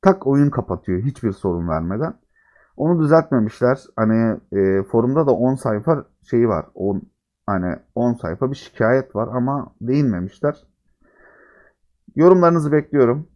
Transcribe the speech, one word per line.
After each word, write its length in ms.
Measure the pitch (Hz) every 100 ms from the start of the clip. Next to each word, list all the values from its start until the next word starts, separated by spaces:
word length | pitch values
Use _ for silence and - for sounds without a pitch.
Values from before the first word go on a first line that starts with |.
tak 260 | 190 190 135
oyun 220 | 139 143
kapatıyor 520 | 143 110 92 - 90
hiçbir 300 | 117 - 113
sorun 380 | 95 98 87 85
vermeden. 440 | 80 82 101 156 - _ _ _ _ _ -
Onu 220 | 156 175
düzeltmemişler. 840 | 156 160 156 135 107 - 123 139 - -
Hani, 440 | 110 113 113 107 _
e, 320 | 98 95 95
forumda 440 | 95 117 120 143 151
da 40 |
on 240 | 120 123 131
sayfa 500 | 131 107 107 151 - _
şeyi 240 | _ 120 117
var. 180 | 90 -
On, 280 | - 98 95 - _ _ _ -
hani 300 | 98 90 80 _ -
on 180 | 120
sayfa 380 | 120 85 82 135
bir 40 | 135
şikayet 600 | - - 110 131 131 101
var 140 | 113
ama 400 | 123 123 143 104 _
değinmemişler. 720 | 113 139 139 95 92 - 147 147 _ _ _ _ _ _ - _ _ _ _ _ _ _ - -
Yorumlarınızı 560 | 165 185 175 170 151
bekliyorum. 560 | 151 147 143 120 131 156